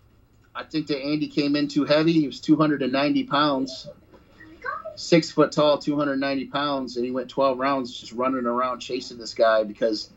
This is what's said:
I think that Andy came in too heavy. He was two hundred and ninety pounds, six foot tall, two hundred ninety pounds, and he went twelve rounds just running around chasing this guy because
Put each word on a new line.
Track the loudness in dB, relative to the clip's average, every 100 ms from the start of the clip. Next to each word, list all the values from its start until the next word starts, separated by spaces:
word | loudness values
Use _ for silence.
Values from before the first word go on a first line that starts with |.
| _ _ _ _ _
I | -14
think | -8 -6 -4
that | -4
Andy | -2 -2 -2
came | -2 0
in | 0 0
too | 0
heavy. | 2 4 4
He | 4 2
was | -2
two | 2
hundred | 4 4 2
and | 0
ninety | 2 2 0
pounds, | 0 2 2 0 -4 -8 -16 -20 _ -20 _ -20 -20 -14 -10 -10 -12
six | -8 2 2 4
foot | 2 2
tall, | 4 2 2
two | 0 -2
hundred | -2 -2
ninety | -2 -4
pounds, | -4 -4 -2 -4 -6
and | -6
he | -4
went | -4 -6
twelve | 0 0 2
rounds | 0 -2 -4 -10
just | -12
running | -4 -2 0
around | -2 0 -2 -4
chasing | -6 -8 -8 -14
this | -8
guy | 2 4 4
because | 2 0 0 -2 -8